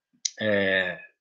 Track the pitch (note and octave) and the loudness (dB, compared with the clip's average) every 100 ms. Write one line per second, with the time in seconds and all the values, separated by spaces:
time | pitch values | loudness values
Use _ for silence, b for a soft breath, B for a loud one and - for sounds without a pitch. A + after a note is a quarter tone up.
0 | _ _ - - A2 G2+ F#2+ F#2+ F#2 E2+ | _ _ -8 -4 0 2 2 2 0 -6
1 | - _ | -14 _